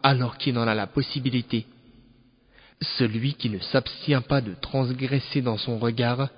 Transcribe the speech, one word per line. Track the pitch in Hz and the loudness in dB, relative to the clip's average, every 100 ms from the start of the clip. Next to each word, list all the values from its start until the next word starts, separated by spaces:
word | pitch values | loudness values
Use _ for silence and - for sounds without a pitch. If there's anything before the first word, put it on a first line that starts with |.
alors | 139 131 123 - | 6 4 0 -2
qu'il | - 120 | -2 2
en | 113 | 2
a | 107 | 2
la | 98 | 0
possibilité. | - 135 143 131 123 117 117 - - - - - _ _ _ _ - - _ - - | -2 -2 -2 0 -2 0 -4 -4 -18 -20 -20 -20 _ _ _ _ -20 -20 _ -8 0
Celui | 120 110 131 | 0 2 -2
qui | 147 120 | -2 -4
ne | 101 | -4
s'abstient | - 135 - - - 139 120 | 0 -2 -2 -8 0 0 2
pas | 139 | 0
de | 110 90 | 0 -8
transgresser | - 135 123 127 131 139 - 147 | -4 0 0 -2 0 0 0 0
dans | 123 110 | 0 -2
son | - 117 | -2 0
regard | 117 117 120 123 135 | 0 2 0 0 -2